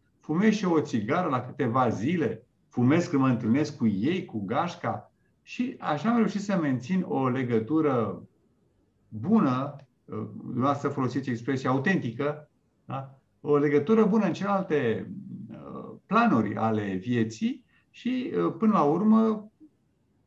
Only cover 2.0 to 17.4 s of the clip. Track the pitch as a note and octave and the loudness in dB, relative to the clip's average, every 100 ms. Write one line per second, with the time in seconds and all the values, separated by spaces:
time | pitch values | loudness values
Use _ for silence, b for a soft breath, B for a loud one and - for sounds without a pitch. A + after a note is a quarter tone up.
2 | A#2+ F3 B2 A2 _ _ _ - B2 E3 | -2 0 -2 -4 _ _ _ 2 4 4
3 | E3+ C#3 C3 A2+ A2 C3+ D3+ - A2+ G2 | 2 2 2 2 2 2 0 0 0 2
4 | C3 F#3 - A2 G2 C3 F3 - A#2+ - | 0 -2 -4 -8 -4 -2 -4 -4 -6 -6
5 | - _ _ _ - - B3 - - D3 | -10 _ _ _ -14 -6 -4 -4 -4 -2
6 | G#3 A#3+ G3 G3+ - F#3 D3+ B2 - F#3 | 2 4 2 0 -2 0 0 -2 0 -2
7 | E3+ C#3 C3 B2+ A#2+ A2+ A2 D#3+ D3 B2 | 0 0 0 0 0 0 2 2 2 2
8 | G#2 F2 - _ _ _ _ _ _ _ | -2 -6 -14 _ _ _ _ _ _ _
9 | - G#2+ C#3 A3 D3 B2+ C#3+ - - _ | -16 -6 2 4 4 0 -4 -10 -20 _
10 | - G#2+ A2 A2 - B2+ C3+ C#3 D3 C3+ | -12 -10 -10 -12 -8 -2 0 0 -2 -2
11 | B2 C3+ C3 A2+ C#3+ C3 B2+ C3+ F#3+ E3+ | -2 -2 -4 -4 -2 -2 0 0 2 0
12 | A#2+ A2+ C#3+ D3 - _ _ _ - C3 | -2 -4 -4 -6 -14 _ _ _ -10 -10
13 | C3+ - _ _ D3+ D3 D3 C#3+ C#3+ A3 | -10 -20 _ _ 2 2 4 2 4 4
14 | G3 A3 F#3 D3 G3 G3 F#3 D3+ A#2 G#2+ | 4 4 2 -2 -2 -2 0 0 0 -2
15 | - - - C3+ B2 - C#3+ - - - | -6 -12 -14 -14 -14 -16 -14 -14 -14 -16
16 | - G#3+ A#3 B2+ G#2 A2 A2 G#2+ G2+ F#2 | -2 2 4 2 0 0 0 0 -2 -4
17 | A#2+ A#2+ A2 - | -2 0 0 -2